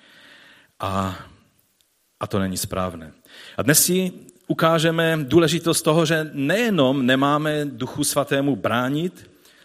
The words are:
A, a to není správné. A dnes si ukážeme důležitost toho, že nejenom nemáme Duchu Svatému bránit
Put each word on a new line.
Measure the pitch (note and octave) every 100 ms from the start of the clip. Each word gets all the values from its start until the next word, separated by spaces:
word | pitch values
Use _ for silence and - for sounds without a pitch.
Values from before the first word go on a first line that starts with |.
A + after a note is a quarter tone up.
| _ - - - - - _ _
A, | G2 F#2+ F#2+ F#2 - - _ _ _ _ _ _ _ _
a | G#2+
to | G#2
není | F#2+ F2+
správné. | - F#2 F#2 E2 D#2+ - _ - - -
A |
dnes | G#2 D#3
si | - F#3 F#3 - - _ -
ukážeme | D#3+ D#3+ E3 E3 E3 E3 D#3+
důležitost | C3 D#3+ D#3+ D#3+ E3 D3
toho, | D#3+ D#3 D#3+
že | D#3+ D#3
nejenom | C#3+ C#3 G3 A#3+ F3+ B2+ C#3 B2
nemáme | C3 C#3+ D3 D3+ D3+ D3
Duchu | A#2 B2+ -
Svatému | C#3+ C#3+ C3+ C#3 C#3 A2
bránit | G#2+ A2+ B2+ D3 F3+ - - _ _ _